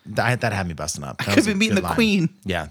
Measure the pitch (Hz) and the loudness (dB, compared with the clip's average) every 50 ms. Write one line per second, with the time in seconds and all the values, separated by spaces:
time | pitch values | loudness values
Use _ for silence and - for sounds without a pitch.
0 | - - 107 110 107 117 123 120 127 113 104 98 92 87 80 71 76 76 - - | -16 -6 -2 0 0 0 0 0 0 -2 -2 -2 -4 -4 -6 -6 -6 -8 -8 -8
1 | 71 67 - - - 98 101 - 208 220 202 190 220 220 208 190 185 170 - 175 | -8 -10 -8 -6 -4 0 2 2 4 4 2 2 2 2 2 2 0 0 0 2
2 | 226 214 202 190 160 - - _ - 95 90 85 78 76 | 2 2 4 2 2 0 -2 _ -6 -4 -4 -4 -4 -6